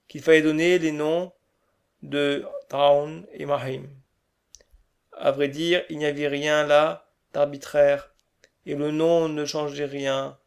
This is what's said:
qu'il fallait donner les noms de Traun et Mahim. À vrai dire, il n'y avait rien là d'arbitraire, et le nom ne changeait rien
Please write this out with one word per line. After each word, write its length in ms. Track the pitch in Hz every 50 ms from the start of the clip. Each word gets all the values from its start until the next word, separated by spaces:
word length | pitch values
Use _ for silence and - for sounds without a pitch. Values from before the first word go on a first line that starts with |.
| _ _
qu'il 140 | - 156 -
fallait 200 | - 160 156 151
donner 360 | 156 156 156 165 175 180 180
les 140 | 160 160 151
noms 400 | 147 151 151 160 175 180 185 - _ _ _ _ _ _ _ _ _ _ _ _ _ -
de 420 | 143 139 143 143 143 143 143 139 - - - - -
Traun 560 | - 139 143 143 143 143 147 151 160 165 185 - -
et 140 | - 151
Mahim. 420 | 143 143 139 123 131 127 135 139 139 - - _ _ _ _ _ _ _ _ _ _ _ - _ _ _ _ _ _ _ _ _ _ -
À 180 | - - - 139
vrai 160 | 139 143 139
dire, 360 | 135 151 165 170 175 180 175 -
il 100 | 160 147
n'y 80 | 151
avait 220 | 147 143 143 147 143
rien 380 | 139 143 143 151 151 151 151
là 420 | 147 147 147 151 160 165 - _ _ _ _ _ _ -
d'arbitraire, 800 | 147 143 143 143 139 - - - 147 143 143 143 143 - - _ _ _ _ _ _ _ _ _ _ -
et 100 | - 147
le 160 | 143 147 151
nom 380 | 151 156 160 165 170 170 165 156
ne 160 | 151 151 147
changeait 400 | 143 - 156 151 147 143 143 147
rien 540 | 139 139 143 139 135 135 135 135 139 131 _ _